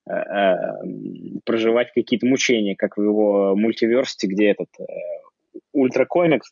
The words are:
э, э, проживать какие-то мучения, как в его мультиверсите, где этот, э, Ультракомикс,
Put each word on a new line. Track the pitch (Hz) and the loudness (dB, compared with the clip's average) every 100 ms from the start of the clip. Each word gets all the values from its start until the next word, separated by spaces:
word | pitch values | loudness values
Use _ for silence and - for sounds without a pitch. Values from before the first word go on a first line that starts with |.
| - | -8
э, | |
э, | 87 - 101 98 87 - - 95 104 101 90 85 - - | -8 -4 0 2 2 -2 -6 -10 -10 -12 -12 -12 -10 -4
проживать | 113 110 117 120 | 0 2 2 0
какие-то | - 110 120 123 | -2 0 0 0
мучения, | 131 - 117 104 95 | 0 2 0 0 -2
как | 104 - | -4 0
в | |
его | 104 107 104 101 98 98 | 0 2 2 4 2 2
мультиверсите, | 113 113 113 123 135 - 98 | 0 0 2 2 0 -4 -4
где | 98 104 | 2 2
этот, | 98 85 - | 2 -4 -10
э, | - - 87 82 - _ _ - - | -14 -10 -10 -12 -14 _ _ -20 -6
Ультракомикс, | 143 127 123 123 170 170 127 - | 0 0 2 0 2 2 2 0